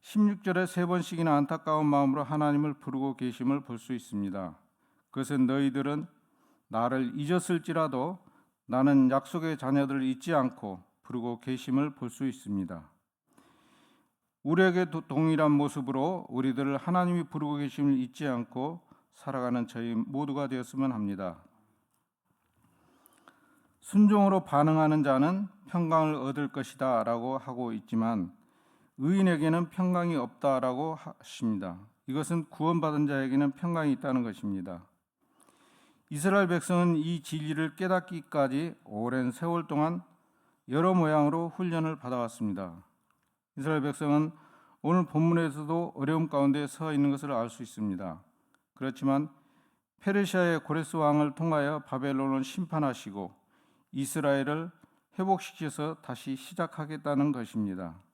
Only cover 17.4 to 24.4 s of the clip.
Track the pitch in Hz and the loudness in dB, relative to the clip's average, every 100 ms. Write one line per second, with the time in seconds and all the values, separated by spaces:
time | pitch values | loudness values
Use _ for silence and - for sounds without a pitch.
17.4 | 147 147 143 - 143 135 127 - 147 120 | -4 -4 -4 0 2 2 0 -6 -4 -4
18.4 | 117 127 139 170 _ _ _ _ - 135 | -4 -6 -6 -8 _ _ _ _ -8 -4
19.4 | 123 123 117 117 117 113 - 135 143 139 | -2 -2 -2 -6 -4 -4 -4 -4 -4 -4
20.4 | 139 131 120 131 135 120 101 98 95 82 | -4 -4 -6 -2 -2 -2 -4 -4 -8 -10
21.4 | - _ _ _ _ _ _ _ _ _ | -20 _ _ _ _ _ _ _ _ _
22.4 | _ _ _ _ _ _ _ _ - _ | _ _ _ _ _ _ _ _ -20 _
23.4 | _ _ _ _ - 190 208 208 196 190 | _ _ _ _ 0 6 8 8 6 4